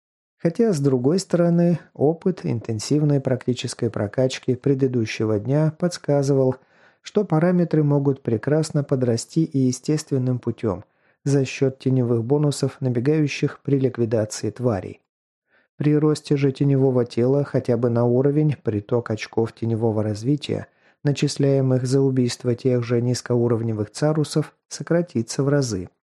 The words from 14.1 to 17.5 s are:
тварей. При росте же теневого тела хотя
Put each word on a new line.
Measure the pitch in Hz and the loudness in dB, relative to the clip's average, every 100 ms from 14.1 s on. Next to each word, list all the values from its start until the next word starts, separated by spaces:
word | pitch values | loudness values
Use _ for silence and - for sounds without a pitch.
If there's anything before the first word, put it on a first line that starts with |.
| 113 107 - 113 | 0 -2 -4 -8
тварей. | - 120 101 95 98 _ _ _ _ _ _ _ _ | -4 -2 -2 -6 -16 _ _ _ _ _ _ _ _
При | 147 151 | 0 2
росте | 151 151 - 147 | 2 0 -2 0
же | 139 | 0
теневого | 131 143 139 135 127 120 | 0 2 4 4 2 0
тела | - 123 139 | 0 2 2
хотя | 139 | 0